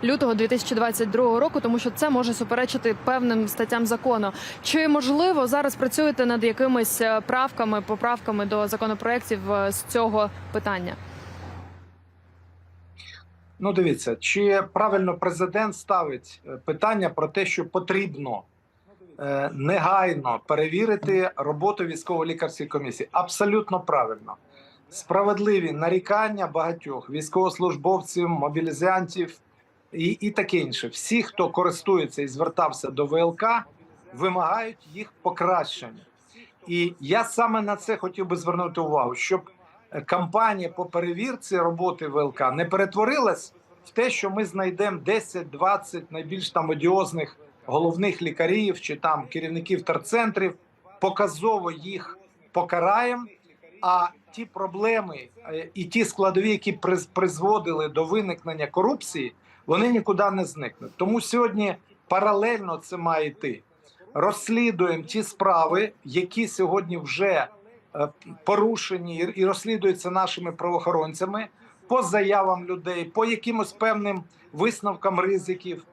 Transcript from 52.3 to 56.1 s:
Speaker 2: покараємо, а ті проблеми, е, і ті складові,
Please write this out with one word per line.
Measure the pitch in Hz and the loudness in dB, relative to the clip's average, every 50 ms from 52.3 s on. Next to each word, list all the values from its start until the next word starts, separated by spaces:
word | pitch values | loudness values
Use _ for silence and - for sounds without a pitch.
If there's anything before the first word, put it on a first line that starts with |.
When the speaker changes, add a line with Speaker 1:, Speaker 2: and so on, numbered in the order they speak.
| _ _ _ _ _ | _ _ _ _ _
Speaker 2:
покараємо, | 180 175 175 - 175 165 180 202 220 240 247 247 247 240 214 - _ _ _ - _ _ - - 196 202 | -2 -2 0 0 0 2 4 4 2 2 0 -2 -4 -8 -12 -18 _ _ _ -20 _ _ -20 -14 -4 0
а | 185 180 180 175 170 - - _ _ | 2 2 2 2 0 -4 -10 _ _
ті | - - 226 | -12 -12 -12
проблеми, | - _ 185 190 190 175 190 208 220 226 220 208 185 160 135 127 120 _ - - - 160 | -12 _ -6 -6 -6 -4 0 0 2 2 2 0 -4 -8 -12 -16 -18 _ -20 -14 -10 -8
е, | 160 165 165 - | -8 -8 -8 -8
і | 196 175 | -8 -8
ті | 170 - 226 220 | -2 0 0 0
складові, | - | 0